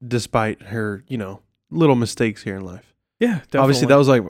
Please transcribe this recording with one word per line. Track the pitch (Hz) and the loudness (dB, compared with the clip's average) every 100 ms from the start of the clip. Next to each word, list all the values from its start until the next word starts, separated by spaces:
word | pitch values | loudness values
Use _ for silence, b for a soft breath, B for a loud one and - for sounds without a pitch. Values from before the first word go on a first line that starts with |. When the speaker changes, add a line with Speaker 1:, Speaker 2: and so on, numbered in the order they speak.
| 120 | -6
Speaker 1:
despite | 120 - 120 110 - | -6 -2 -2 0 -4
her, | 98 110 107 101 - | -8 -6 -6 -6 -8
you | 127 | -10
know, | 95 98 _ _ - | -8 -12 _ _ -10
little | 160 156 123 | 0 2 2
mistakes | 113 - 113 104 | 0 -2 -4 -4
here | 110 95 | -10 -10
in | |
life. | 92 92 _ _ _ - | -12 -16 _ _ _ -2
Speaker 2:
Yeah, | 240 180 - | -2 -2 -4
Speaker 1:
Obviously, | 135 135 135 131 | 0 2 2 4
Speaker 2:
definitely. | |
Speaker 1:
that | 139 | 4
was, | 135 | 6
like, | 127 92 | 2 0